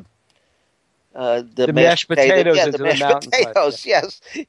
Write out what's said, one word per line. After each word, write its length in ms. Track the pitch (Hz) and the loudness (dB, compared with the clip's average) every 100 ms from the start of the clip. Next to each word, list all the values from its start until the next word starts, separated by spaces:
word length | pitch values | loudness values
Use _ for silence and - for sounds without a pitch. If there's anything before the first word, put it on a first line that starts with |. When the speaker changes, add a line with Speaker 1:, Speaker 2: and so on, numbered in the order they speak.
| - _ _ _ _ _ _ _ _ _ _ | -2 _ _ _ _ _ _ _ _ _ _
Speaker 1:
uh, 280 | 127 123 120 | -8 -4 -4
the 240 | 120 127 127 | -4 -2 0
Speaker 2:
The 60 | |
Speaker 1:
mashed 20 | |
Speaker 2:
mashed 340 | 147 170 170 - | 4 4 2 -2
Speaker 1:
potato-, 200 | 156 139 | 0 2
Speaker 2:
potatoes 220 | 185 170 151 | 4 2 2
Speaker 1:
yeah, 60 | 147 | 0
Speaker 2:
into 60 | |
Speaker 1:
the 60 | 139 | -2
Speaker 2:
the 60 | |
Speaker 1:
mashed 160 | 156 135 | -2 0
Speaker 2:
mountain, 300 | 143 143 147 | 0 -2 -2
but, 80 | 254 | -4
Speaker 1:
potatoes, 480 | 123 196 147 120 - | -2 0 -2 -2 -2
<laughs> 40 | |
Speaker 2:
yeah. 80 | 180 | -2
Speaker 1:
yes, 440 | 190 - - 311 | -2 -10 -18 -16